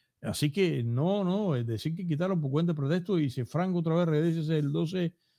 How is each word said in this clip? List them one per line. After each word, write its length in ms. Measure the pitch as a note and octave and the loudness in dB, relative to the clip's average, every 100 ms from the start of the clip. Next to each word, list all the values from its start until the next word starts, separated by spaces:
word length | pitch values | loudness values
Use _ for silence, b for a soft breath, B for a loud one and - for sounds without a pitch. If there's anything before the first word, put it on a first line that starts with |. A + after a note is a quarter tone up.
| _ _ | _ _
Así 300 | - - D3+ | -8 -2 0
que 320 | G3 F3+ C#3 | 2 2 2
no, 400 | A#2 A#2+ E3 G3+ | 0 0 2 2
no, 320 | F#3 F#3+ G#3 C3 | 0 0 0 0
es 100 | A#2 | -2
decir 300 | A2+ D#3+ E3 | -4 -4 -4
que 100 | F3 | -2
quitaron 340 | D3 F#3 F3+ | -2 0 0
por 120 | C#3+ | 0
cuenta 220 | C#3+ F3 | 0 0
de 40 | D3+ | 0
pretexto, 400 | C#3 F3+ F3+ F3+ | 0 0 0 0
y 120 | C#3+ | 0
si 160 | C3 A#2+ | -2 -4
Franco 340 | D3+ F#3+ F3 | -2 0 0
otra 160 | E3 E3 | 2 2
vez 100 | E3+ | 2
regresa 500 | D3+ E3+ E3 D3+ D#3 | 2 2 0 0 0
el 160 | C#3+ | 0
doce, 440 | D#3 E3 F#3 E3+ - _ | 0 -2 0 -2 -4 _